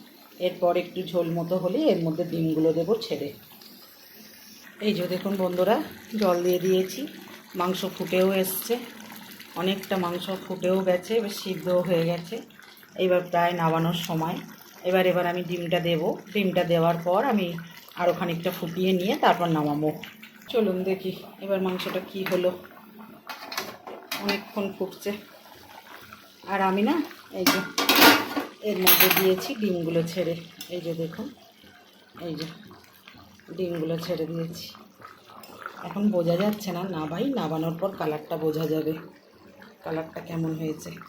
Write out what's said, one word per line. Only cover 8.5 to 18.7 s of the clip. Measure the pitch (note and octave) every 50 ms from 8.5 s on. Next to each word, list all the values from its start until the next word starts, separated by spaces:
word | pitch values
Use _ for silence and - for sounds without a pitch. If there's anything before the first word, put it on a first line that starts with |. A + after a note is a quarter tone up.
| - - - - A#3 A#3+ - - - - - - - - - - - - - - -
অনেকটা | E3 F3 F#3+ G3+ G3 - - G3+ F#3+
মাংস | F3+ E3+ F3 F3 F3 F#3+ F#3+ F#3 - -
ফুটেও | F#3 F3+ F3 F3+ F#3 F#3+
গেছে, | F#3+ F#3 F3+ F3+ F3+ - A3
এবার | A#3 G#3 G3+
সিদ্ধও | - - - G3 F3+ D#3+ D3+ F3+ F3+ F3+
হয়ে | F3 F3+ F3+ E3 E3
গেছে। | E3+ F3 E3+ - - - - - - - - - - - - - - -
এবার | - F#3 F#3 F3+ F3+
প্রায় | F3+ F3+ - E3+ F3 F3 F3+
নামানোর | F3 E3 D#3+ D#3+ E3 E3 E3+ E3+
সময়। | E3+ - - E3 D#3+ D#3+ E3 F#3+ - - - - - - - - - -
এবার, | F3+ F#3 F#3 F#3
এবার | F#3 E3+ F3+ F3 F3
আমি | F3 F3+ F3
ডিমটা | E3 F3 F3 E3+ E3 F3 F3
দেবো, | E3 E3+ E3+ D3+ E3 G#3+ - - - - -
ডিমটা | G#3 G3 F#3 E3+ F3+ E3+
দেওয়ার | E3 E3+ E3 E3 E3+ E3+ E3 E3+
পর | F3 F3+ G3+ C4+
আমি | C#4 A3+ G3+ F#3 E3+ E3+ E3 - - - - - - -
আরও | - F3 F3 F3
খানিকটা | - F#3 F3 E3 E3 E3+ F#3
ফুটিয়ে | F3 - F3+ E3